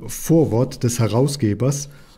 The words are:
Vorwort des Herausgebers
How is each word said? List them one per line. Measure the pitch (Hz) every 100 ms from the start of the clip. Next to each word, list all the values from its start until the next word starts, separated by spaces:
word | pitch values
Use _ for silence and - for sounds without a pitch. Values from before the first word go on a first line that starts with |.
| 113
Vorwort | - - 165 123 110 135 -
des | 123 117
Herausgebers | 110 110 139 139 107 104 127 143 - - -